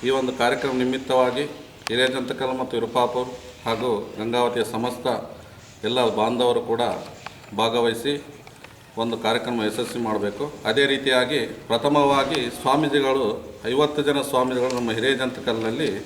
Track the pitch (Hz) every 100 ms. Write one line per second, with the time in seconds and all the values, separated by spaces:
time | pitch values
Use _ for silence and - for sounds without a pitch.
0 | 123 131 127 127 120 135 139 127 127 131
1 | - 127 127 127 147 - - - - 117
2 | 127 127 123 - 131 127 127 117 110 120
3 | 120 123 127 - - - - 110 123 104
4 | 113 - 110 123 120 120 110 113 120 120
5 | 127 117 - - - - - - 110 123
6 | 117 104 110 120 123 117 - 113 120 -
7 | - - - - - 101 113 120 117 113
8 | 139 143 143 - - - - - - 110
9 | 117 110 113 117 120 120 107 107 113 127
10 | 113 107 101 - 147 - 127 123 139 135
11 | 135 127 123 143 113 - - 113 143 147
12 | 139 139 131 151 120 - 135 139 156 143
13 | 135 135 113 117 - - 110 127 147 151
14 | 143 143 131 131 127 127 127 123 120 110
15 | 123 131 127 123 - 113 110 117 147 98